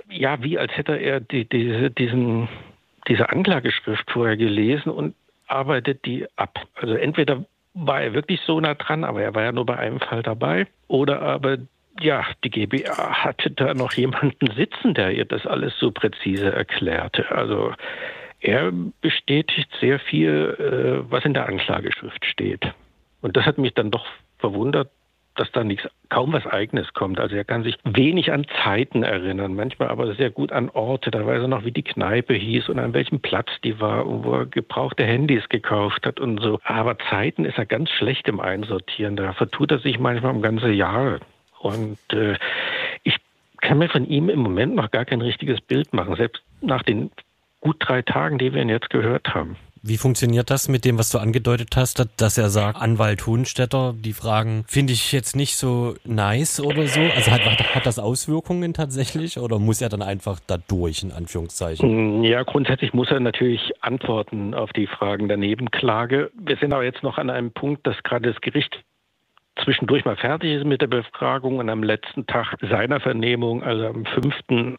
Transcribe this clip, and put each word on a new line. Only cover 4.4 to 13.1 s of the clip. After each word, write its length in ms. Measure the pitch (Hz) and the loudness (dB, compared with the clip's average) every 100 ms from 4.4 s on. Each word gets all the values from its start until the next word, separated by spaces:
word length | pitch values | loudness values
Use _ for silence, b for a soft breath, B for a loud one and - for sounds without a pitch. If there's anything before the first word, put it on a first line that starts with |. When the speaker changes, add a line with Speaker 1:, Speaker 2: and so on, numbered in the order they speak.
| 113 104 107 147 156 | 2 2 2 2 -2
Speaker 1:
und 260 | 143 151 - _ _ - | -4 -4 -6 _ _ -6
arbeitet 560 | 135 135 135 117 131 | -2 0 0 0 -4
die 220 | - 120 - - | -4 -6 -6 -6
ab. 280 | 101 - - - | -6 -6 -14 -8
Also 180 | 120 | -2
entweder 500 | 110 - 156 147 131 196 _ _ | 0 0 2 2 0 -4 _ _
war 260 | 185 143 139 | -6 -2 0
er 140 | 131 | 0
wirklich 260 | 113 147 165 | -2 -2 -2
so 180 | - 160 | 0 0
nah 140 | 160 | 0
dran, 280 | 151 - 156 | -2 -2 -2
aber 200 | 160 107 | -2 -2
er 120 | 104 | -2
war 80 | 107 | 0
ja 80 | 113 | 0
nur 160 | 123 120 | 0 -2
bei 100 | 120 | -2
einem 220 | 110 135 | -2 -4
Fall 240 | - 117 | -4 -4
dabei, 460 | 113 113 127 170 196 _ - | -4 -2 0 0 -2 _ -2
oder 340 | 131 143 160 | 0 2 0
aber, 380 | 147 139 139 135 127 _ _ - | -2 0 0 -2 -4 _ _ -4
ja, 240 | 156 135 - - | 0 0 -2 -6
die 80 | 123 | -6
G 160 | 110 104 | -2 0
B 180 | 135 - | -2 -2
A 380 | - - | -4 -2